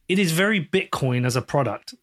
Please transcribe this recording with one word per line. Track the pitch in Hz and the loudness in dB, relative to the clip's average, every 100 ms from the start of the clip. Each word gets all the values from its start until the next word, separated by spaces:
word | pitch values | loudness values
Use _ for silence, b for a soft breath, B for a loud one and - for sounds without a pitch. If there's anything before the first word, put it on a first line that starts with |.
| - | -2
it | 190 | 0
is | 185 | 2
very | 160 202 214 | 2 2 0
Bitcoin | 147 185 170 - 131 123 123 | 0 -2 -2 -2 0 0 0
as | 123 | -2
a | |
product. | - 143 120 101 - - | 0 0 0 -4 -12 -16